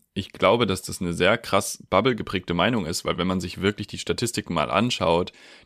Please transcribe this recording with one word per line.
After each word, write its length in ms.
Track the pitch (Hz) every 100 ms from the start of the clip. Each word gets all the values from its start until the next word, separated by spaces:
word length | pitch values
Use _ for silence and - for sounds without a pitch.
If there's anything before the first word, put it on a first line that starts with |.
| _
ich 180 | - -
glaube, 340 | - 95 120 110
dass 160 | 92
das 180 | - 90
eine 140 | 87
sehr 240 | 85 90 117
krass 440 | - 98 - - -
Bubble 260 | 98 127
geprägte 380 | 113 - 95 -
Meinung 300 | 87 95 123 80
ist, 180 | - -
weil 100 | 80
wenn 80 | 90
man 140 | 92
sich 220 | 90 -
wirklich 240 | 95 104 104
die 120 | -
Statistiken 540 | - - 117 - -
mal 160 | 87 67
anschaut, 640 | 85 123 - - 85 90 - - -